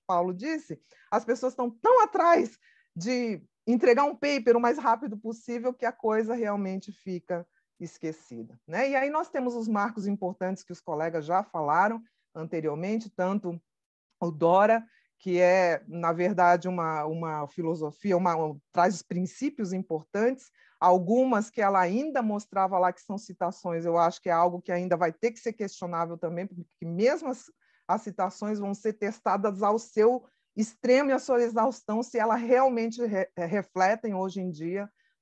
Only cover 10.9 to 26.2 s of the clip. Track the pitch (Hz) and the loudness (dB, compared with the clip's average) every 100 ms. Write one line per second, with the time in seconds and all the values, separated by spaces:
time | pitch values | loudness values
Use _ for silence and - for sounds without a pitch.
10.9 | 151 165 165 151 185 214 170 147 160 208 | -6 -4 -4 -2 -2 -2 -4 0 2 2
11.9 | 226 226 _ _ 160 160 165 156 151 185 | -2 -10 _ _ -14 -8 -4 -4 -4 -4
12.9 | 220 220 - 180 196 175 170 - _ _ | -6 -6 -4 -2 -2 -4 -10 -14 _ _
13.9 | _ _ _ 170 151 165 185 214 226 226 | _ _ _ -6 0 4 6 6 4 -2
14.9 | _ _ _ 190 180 180 185 175 156 - | _ _ _ -4 4 6 6 4 0 -4
15.9 | 170 170 170 180 180 175 175 180 180 160 | -4 -2 0 0 4 6 6 2 -4 -2
16.9 | 156 151 165 165 151 143 - 160 165 151 | -2 -4 -4 -6 -6 -6 -6 -4 -4 -6
17.9 | - 202 175 185 165 156 147 - 180 180 | -6 0 2 2 0 -2 -6 -6 0 2
18.9 | 175 - 180 185 - 277 294 196 185 190 | 0 -6 -6 -6 -6 -8 -6 -6 -6 -6
19.9 | 160 156 202 233 262 - _ _ _ 180 | -8 -6 -2 0 -2 -8 _ _ _ 4
20.9 | 185 175 240 262 220 220 - 202 196 175 | 4 4 2 2 2 -2 -2 2 2 2
21.9 | 214 311 277 220 208 - 196 190 190 180 | 0 -2 -2 -2 -4 -4 -2 0 2 0
22.9 | 180 - 196 - 180 175 175 180 165 170 | -2 -8 -12 -12 -6 -6 -6 -6 -4 0
23.9 | 170 170 180 185 165 175 180 - 175 180 | 2 2 0 -2 2 2 0 -4 -4 -2
24.9 | 170 170 165 233 233 233 220 202 - 180 | 0 0 -2 -4 -4 -8 -6 -8 -8 -8
25.9 | 170 170 170 | -4 -6 -6